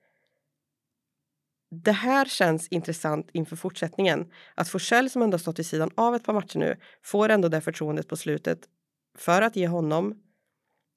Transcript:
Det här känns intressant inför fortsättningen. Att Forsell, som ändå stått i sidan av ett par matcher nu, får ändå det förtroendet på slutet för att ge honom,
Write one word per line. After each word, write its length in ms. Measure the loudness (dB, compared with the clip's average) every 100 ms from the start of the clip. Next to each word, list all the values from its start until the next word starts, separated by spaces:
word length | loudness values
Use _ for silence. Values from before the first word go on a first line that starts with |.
| _ _ _ _ _ _ _ _ _ _ _ _ _ _ _ _ _
Det 180 | -4 0
här 340 | 2 2 2 2
känns 420 | 2 2 2 -2
intressant 600 | -4 -4 -4 -2 -2 -4
inför 220 | -6 -6 -6
fortsättningen. 760 | -8 -6 -6 0 0 0 -2 -12 -12 -6
Att 140 | -4
Forsell, 400 | -4 0 2 2
som 120 | 2
ändå 160 | 2 0
stått 220 | -2 -6
i 40 |
sidan 280 | -4 -2 -2 0
av 200 | 2 2
ett 80 |
par 100 | 0
matcher 240 | -2 -2 -2
nu, 180 | -2 -2 -8 -20
får 260 | -4 2 4
ändå 180 | 4 4
det 140 | 2
förtroendet 460 | -2 -4 -4 -4 -6
på 80 | -6
slutet 420 | -4 -4 -2 -4 -6 _ _ _ _ -8
för 240 | 2 4
att 140 | 4 2
ge 120 | 0
honom, 540 | 0 0 0 -2 -6 _ _ _ _ _ _ _